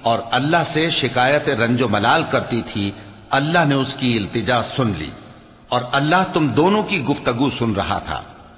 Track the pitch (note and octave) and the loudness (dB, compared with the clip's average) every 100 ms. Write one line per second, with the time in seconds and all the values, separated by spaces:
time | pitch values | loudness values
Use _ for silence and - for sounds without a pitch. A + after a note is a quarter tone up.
0 | A#2 A#2 - B2 C#3+ E3+ D#3+ D3+ E3 D3 | -2 -2 0 -2 2 2 2 0 0 0
1 | B2 B2 B2+ D3 D3 A#2+ A#2 B2 B2 G#2 | 0 2 2 2 0 0 2 2 2 2
2 | A2+ D#3+ - C3 - A#2 - G#2+ G2+ - | 4 2 2 -2 0 -4 -4 -4 -4 -6
3 | - - - C3+ D3+ F3 D3 C#3 C3 - | -14 -20 -2 -2 2 2 4 2 0 -2
4 | B2+ A2+ F#2 A#2 G2+ A#2+ A2 - A#2 E2+ | 0 0 -2 -2 0 0 0 -2 -2 -2
5 | D2 - - - - - - A#2+ B2+ C#3 | -8 -12 -18 -20 -20 -18 -4 -4 0 -2
6 | D3+ F3+ F#3 F3 D3 A2+ F3 G#3+ G#3 F#3+ | 2 2 2 0 2 4 4 2 0 -2
7 | B2+ C#3+ - A#2+ C#3 - A#2 G2 E2+ G2 | -2 -2 -2 0 0 0 -2 -2 -2 -4
8 | D#2+ D2+ - - - | -6 -8 -10 -20 -20